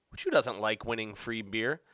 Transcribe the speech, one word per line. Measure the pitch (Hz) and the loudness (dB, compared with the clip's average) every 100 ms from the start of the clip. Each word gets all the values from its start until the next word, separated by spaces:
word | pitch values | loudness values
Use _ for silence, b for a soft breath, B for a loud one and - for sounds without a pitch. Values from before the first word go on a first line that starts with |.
| _ | _
which | - | -8
who | 381 | 4
doesn't | 156 127 101 | 4 4 0
like | 107 110 113 | 0 0 0
winning | 113 110 101 | -2 -2 -6
free | 120 113 | -6 -4
beer? | 101 107 117 160 _ | -2 0 0 -2 _